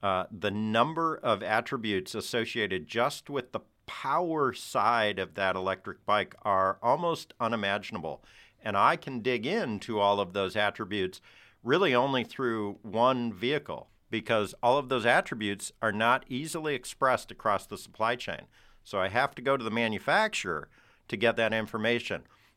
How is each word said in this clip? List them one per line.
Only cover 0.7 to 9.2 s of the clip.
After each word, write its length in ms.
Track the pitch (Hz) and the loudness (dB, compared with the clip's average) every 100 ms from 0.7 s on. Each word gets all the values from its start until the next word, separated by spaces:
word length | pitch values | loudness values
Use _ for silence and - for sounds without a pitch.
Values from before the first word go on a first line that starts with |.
| 110 131 160 165 156 | 2 2 2 -2 -2
of 260 | 127 101 | 0 0
attributes 720 | 95 110 117 135 110 98 92 110 | 2 0 0 -4 -2 -2 -4 -8
associated 720 | - 120 113 120 104 95 78 | -4 -2 -2 -2 -2 -2 -4
just 420 | 110 131 - - | 0 0 -2 -8
with 220 | 143 - | -8 -6
the 80 | 131 - _ - | -8 -10 _ -16
power 680 | - 135 151 175 160 135 | -10 -2 0 0 0 0
side 640 | 123 - 127 104 117 107 95 | 0 -4 2 4 4 2 0
of 140 | 90 | -4
that 220 | 80 95 92 | 0 0 2
electric 500 | 95 95 - 90 - | 0 -2 -6 -10 0
bike 300 | 104 92 - | 2 2 -4
are 340 | 107 95 95 98 | 0 4 4 2
almost 520 | 117 147 170 160 - - | 2 2 0 -4 -6 -4
unimaginable. 840 | 117 117 98 98 101 104 80 69 - - - _ | -2 0 0 -2 -4 -8 -8 -10 -14 -20 -20 _
And 140 | 110 98 | -4 2
I 180 | 117 165 | 4 2
can 240 | - | -4
dig 260 | 127 | -4